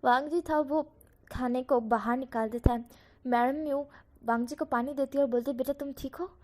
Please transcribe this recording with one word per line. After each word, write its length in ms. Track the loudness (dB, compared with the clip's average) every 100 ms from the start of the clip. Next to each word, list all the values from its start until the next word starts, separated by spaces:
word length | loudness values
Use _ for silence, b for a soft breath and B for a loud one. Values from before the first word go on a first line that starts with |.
वांग 240 | 4 2 2
जी 140 | -4
था, 180 | 0 0
वो 320 | 0 -2 -2 _ -20 _ -16
खाने 320 | -6 -2 -2
को 160 | 2 0
बाहर 380 | 2 0 0 -2
निकाल 320 | -2 -4 -4
देता 240 | 4 4
है। 120 | 4 -6 B B B 0
मैडम 300 | 2 2 0
म्यू 280 | -2 -2 -4 B -20 -10
वांग 220 | -2 0 -2
जी 80 |
को 100 | -4
पानी 280 | -2 0 -2
देती 240 | -2 -2 2
है 60 |
और 60 | 2
बोलती 220 | 2 0
है, 60 | -2
बेटा, 160 | -2
तुम 200 | -2 -6
ठीक 220 | -8 -10
हो? 140 | -8 -10 -10